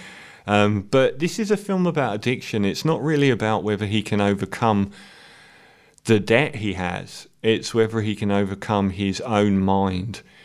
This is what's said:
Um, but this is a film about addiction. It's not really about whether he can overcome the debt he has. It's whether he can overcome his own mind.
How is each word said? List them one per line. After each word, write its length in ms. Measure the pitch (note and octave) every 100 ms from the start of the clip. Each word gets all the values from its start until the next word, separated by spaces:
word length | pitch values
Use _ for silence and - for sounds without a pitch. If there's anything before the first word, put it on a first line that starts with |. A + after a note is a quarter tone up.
| - - - -
Um, 440 | - G#2 G#2 G#2 G2+
but 300 | C3+ C3 -
this 180 | E3+ -
is 140 | G#3
a 40 | G3
film 300 | G3+ F#3+ F3
about 300 | D#3+ B2 G#2
addiction. 480 | A#2+ B2 - A2+
It's 200 | G2+ -
not 160 | D#3 C#3+
really 300 | C#3 D3 C#3+
about 320 | A2 G#2+ G#2+
whether 240 | G2 G2+ G#2
he 160 | G#2+
can 180 | G#2 G#2
overcome 680 | G2+ G2 G2 - A#2 G#2 G2 - - - - - - - - _ _ _ -
the 120 | A2
debt 380 | G#2+ A2+ D3+ A#2
he 160 | G#2
has. 560 | F2+ F2+ F#2 - - - _
It's 300 | A2 A2 -
whether 260 | A#2 A2 A2
he 160 | G#2+ G2+
can 160 | G2+
overcome 580 | G2+ G2 G2 - G#2 G2
his 300 | F#2 G2 F#2
own 400 | - G#2+ G#2 G2
mind. 600 | F#2+ G2 G2 F2+ G2 - - -